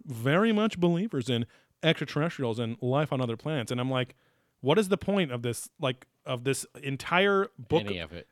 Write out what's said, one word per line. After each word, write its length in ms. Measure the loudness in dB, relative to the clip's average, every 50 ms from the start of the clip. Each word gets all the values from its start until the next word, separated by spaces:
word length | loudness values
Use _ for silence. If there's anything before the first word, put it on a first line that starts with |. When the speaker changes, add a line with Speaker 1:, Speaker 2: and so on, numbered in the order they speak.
| -6
Speaker 1:
very 460 | -10 -8 -2 0 2 4 4 4 4 4
much 260 | 2 2 0 2 2
believers 480 | 2 2 4 2 0 0 -2 -2 0 0
in 180 | 0 0 0 -4 -8 _ _ _ _ _ 0
extraterrestrials 760 | 0 0 0 -4 -4 -2 0 0 0 -2 -2 -2 -2 -2 -2
and 180 | -2 -4 -4 -4
life 300 | -2 0 2 2 2 0
on 80 | 0 -2
other 160 | 0 -2 -2
planets." 360 | -4 -4 -4 -4 -4 -2 -2
And 100 | -2 -2
I'm 80 | -2 0
like, 260 | 0 -2 -2 -4 -8 _ _ _ _ _ _ _ _ _
what 160 | 2 4 4
is 120 | 4 4 2
the 80 | 0
point 340 | 0 0 0 0 0 0 0
of 100 | -2 -4
this, 280 | -2 -4 -4 -4 -8 -14 _ -4
like, 260 | -2 -2 -2 -4 -10 _ _ _ _
of 180 | -6 -6 -2 0
this 220 | 0 0 -2 -4 -10 -14 -10 -6
entire 640 | -6 -6 -6 -2 0 2 4 4 4 4 2 0 -2 -6
book? 280 | -14 -4 0 2 2 2
Speaker 2:
Any 140 | 0 -4 -4
of 120 | -6 -8
it, 160 | -10 -14 -14 -10